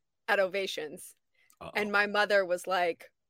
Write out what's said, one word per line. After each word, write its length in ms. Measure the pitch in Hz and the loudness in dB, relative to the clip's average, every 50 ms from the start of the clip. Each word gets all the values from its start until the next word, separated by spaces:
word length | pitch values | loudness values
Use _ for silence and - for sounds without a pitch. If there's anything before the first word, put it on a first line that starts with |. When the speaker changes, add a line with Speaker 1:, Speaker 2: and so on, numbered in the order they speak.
| _ _ _ _ _ - | _ _ _ _ _ 0
Speaker 1:
at 120 | 208 202 | 2 2
Ovations. 760 | 190 185 170 196 190 190 - - 156 147 147 185 - - - _ _ _ _ _ _ _ _ _ | 2 2 0 -2 -4 -4 -4 -8 -8 -8 -10 -14 -16 -18 -20 _ _ _ _ _ _ _ _ _
Speaker 2:
Uh-oh. 100 | - - - | -16 -6 -4
Speaker 1:
And 160 | 208 208 208 | -4 -2 0
my 160 | 202 202 208 208 | 2 0 0 2
mother 380 | 202 202 208 196 214 202 190 | 2 2 2 4 4 4 4
was 220 | 170 180 175 - 185 | 2 0 -2 -2 -2
like, 440 | 185 185 180 175 170 - - - _ _ _ _ | 0 2 2 0 0 -4 -10 -20 _ _ _ _